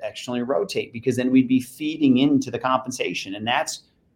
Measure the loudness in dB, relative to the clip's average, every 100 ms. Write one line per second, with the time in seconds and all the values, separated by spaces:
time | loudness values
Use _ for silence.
0 | -10 -10 -6 -4 -2 -2 -2 -4 -6 -4
1 | -2 0 4 4 4 2 0 -6 -6 2
2 | 4 6 4 4 0 -2 0 0 -2 -6
3 | -4 -6 -8 -8 -2 -2 -2 -8 _ _
4 | _